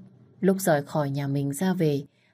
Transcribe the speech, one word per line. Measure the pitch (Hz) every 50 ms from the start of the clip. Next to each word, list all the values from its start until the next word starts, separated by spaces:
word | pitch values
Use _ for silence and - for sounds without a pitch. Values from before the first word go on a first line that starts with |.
| - - - - - - _ -
lúc | - 185 190 190
rời | 190 180 156 143
khỏi | 139 - - 156 147 139
nhà | 135 143 143
mình | 139 139 143 139 139
ra | 139 - 185 185
về, | 185 185 160 151 143 139 143 - _ _ _ _